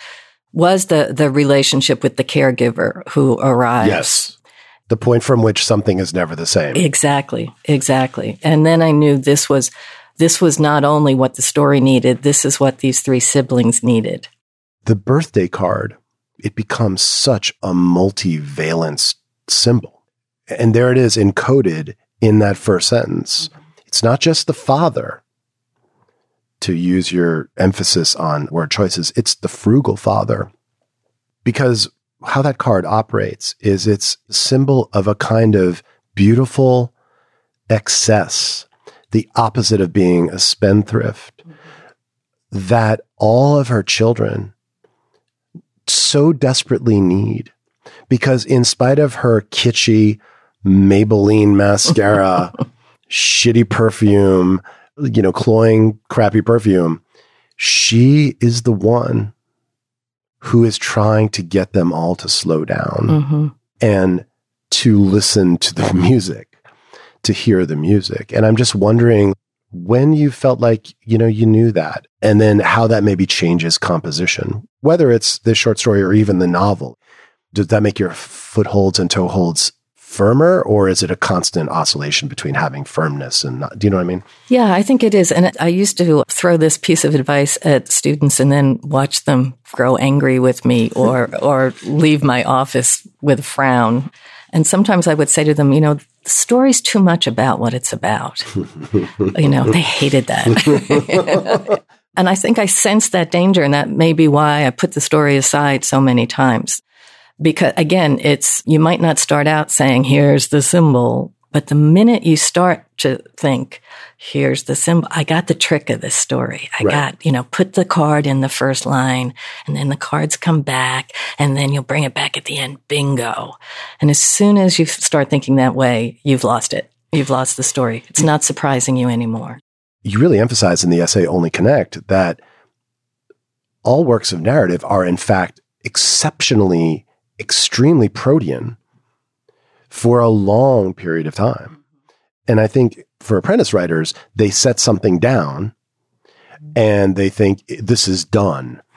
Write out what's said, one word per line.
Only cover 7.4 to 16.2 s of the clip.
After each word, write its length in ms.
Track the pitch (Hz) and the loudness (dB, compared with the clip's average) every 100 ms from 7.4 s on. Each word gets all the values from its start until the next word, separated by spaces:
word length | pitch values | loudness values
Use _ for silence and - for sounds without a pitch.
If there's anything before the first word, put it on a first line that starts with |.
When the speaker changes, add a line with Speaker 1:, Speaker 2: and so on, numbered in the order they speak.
| 113 - - | -10 -8 -2
Speaker 1:
exactly. 720 | 143 127 131 131 - 110 - | -2 0 0 -2 -4 -10 -6
And 220 | 156 156 156 | 0 2 4
then 160 | 165 | 4
I 100 | 165 | 4
knew 260 | 151 151 139 | 4 4 2
this 320 | 135 143 - | 2 0 0
was, 220 | 139 127 - - - - - | -2 -2 -8 -20 -20 -14 -2
this 220 | 160 - | 0 2
was 180 | 175 151 | 0 2
not 240 | 151 147 | 2 2
only 320 | 143 151 147 131 | 2 2 2 2
what 200 | 131 - | 0 -2
the 60 | |
story 380 | - - 143 139 | -4 0 2 2
needed, 420 | 131 131 123 123 | 2 2 2 0
this 240 | 143 139 139 | 0 0 0
is 140 | 139 | 0
what 200 | 139 131 | -2 0
these 220 | 135 127 | -4 -2
three 180 | - 127 | -2 -2
siblings 600 | - 143 127 123 113 117 | 0 0 0 0 0 0
needed. 440 | 117 117 110 - - _ _ _ _ _ - | 0 0 -2 -6 -12 _ _ _ _ _ -4
Speaker 2:
The 100 | 104 | -2
birthday 520 | 98 135 160 - 90 | 0 -2 0 -2 -2
card, 480 | - 90 - - - _ _ | -2 -4 -4 -6 -12 _ _